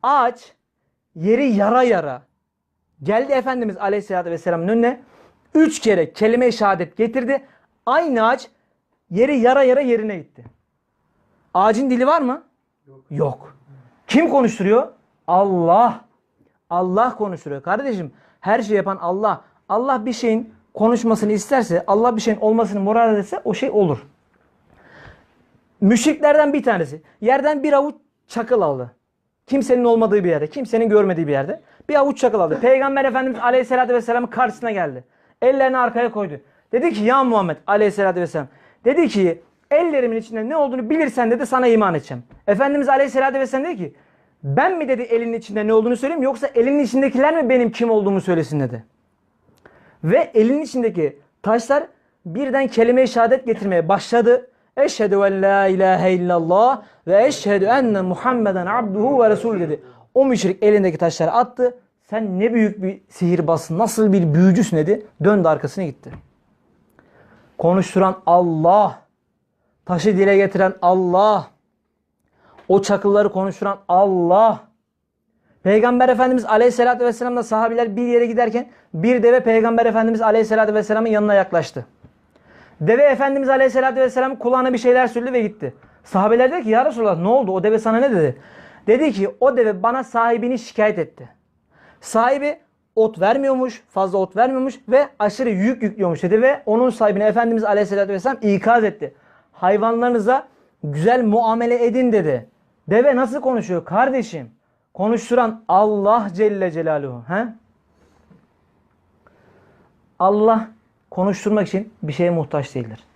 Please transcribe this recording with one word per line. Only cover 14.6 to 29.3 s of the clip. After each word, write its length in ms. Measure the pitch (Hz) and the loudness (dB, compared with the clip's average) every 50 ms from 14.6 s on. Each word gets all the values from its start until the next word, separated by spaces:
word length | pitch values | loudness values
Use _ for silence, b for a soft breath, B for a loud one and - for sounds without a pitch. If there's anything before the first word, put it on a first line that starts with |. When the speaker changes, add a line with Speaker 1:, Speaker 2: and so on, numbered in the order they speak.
| 196 196 214 240 294 - - _ _ _ _ _ _ | 0 2 2 2 0 -2 -10 _ _ _ _ _ _
Speaker 1:
Allah. 720 | - 175 185 202 202 190 180 170 165 175 208 240 233 - 226 - _ _ _ _ _ _ _ _ _ _ _ _ _ | 0 0 2 2 2 0 0 2 2 4 4 4 2 0 -4 -16 _ _ _ _ _ _ _ _ _ _ _ _ _
Allah 460 | 170 175 185 185 180 202 233 254 226 | -4 -4 -2 -2 0 0 -2 -2 -2
konuşturuyor. 460 | 226 214 202 180 147 - 151 143 139 | -6 -8 -8 -8 -12 -12 -12 -12 -10
Kardeşim, 500 | - 170 190 226 277 277 226 190 170 139 b b b b b b | -6 -6 -6 -4 -4 -6 -6 -6 -8 -12 b b b b b b
her 220 | - 185 214 240 | -4 -2 -2 -2
şeyi 140 | 233 202 214 | 0 0 -2
yapan 220 | 196 180 190 190 - | -2 -2 -2 -6 -6
Allah. 400 | 165 175 180 196 214 214 180 - b b b b b _ | -4 -6 -4 -2 -2 -2 -2 -4 b b b b b _
Allah 380 | 185 220 247 277 262 247 214 | -4 -2 0 -2 -2 -2 -2
bir 60 | 254 | -6
şeyin 420 | 233 233 - 226 220 226 233 - - _ _ _ _ | -6 -4 -2 -2 -2 -2 -4 -8 -18 _ _ _ _
konuşmasını 580 | - 208 226 240 226 233 226 220 220 214 208 | -2 0 0 0 0 0 0 0 0 0 -2
isterse, 520 | 214 202 - - 277 262 226 165 170 175 - | -2 -4 -2 -2 -2 -2 0 0 -2 -2 0
Allah 300 | - 196 208 226 247 233 | 0 0 2 2 0 0
bir 40 | 220 | -2
şeyin 200 | - 233 214 214 | -2 -2 -2 0
olmasını 400 | 220 214 220 226 233 190 208 208 | 0 0 2 2 0 -2 -2 -4
murad 320 | 190 196 220 233 233 226 | -2 0 2 2 2 2
ederse 280 | 214 208 190 - - - - | 2 0 -2 -6 -8 -8 -6
o 100 | 240 196 | -6 -4
şey 160 | - - 269 | -4 -4 -2
olur. 360 | - 208 196 165 143 117 - - _ _ _ _ _ _ _ _ _ _ _ _ b b b b b b b b b b b b b b _ _ _ _ _ _ _ _ | 0 2 2 2 0 -4 -8 -20 _ _ _ _ _ _ _ _ _ _ _ _ b b b b b b b b b b b b b b _ _ _ _ _ _ _ _
Müşriklerden 720 | 208 196 240 226 233 311 294 311 294 294 294 302 302 285 | 2 2 2 4 2 0 0 2 2 4 4 4 4 2
bir 100 | 277 294 | 0 -2
tanesi 400 | - 254 214 185 165 131 143 156 b b b b | 0 0 0 0 -2 -6 -8 -18 b b b b
yerden 420 | 208 220 262 285 269 302 302 285 | 0 0 0 2 2 -2 -2 -2
bir 100 | 269 302 | 0 2
avuç 220 | 285 277 285 294 - - _ _ _ _ _ _ | 2 2 0 0 -6 -10 _ _ _ _ _ _
çakıl 320 | - 233 226 233 247 220 | -8 -8 -4 -2 0 0
aldı. 300 | 185 151 139 131 123 120 _ _ _ _ _ _ _ _ | 0 0 -2 -4 -8 -12 _ _ _ _ _ _ _ _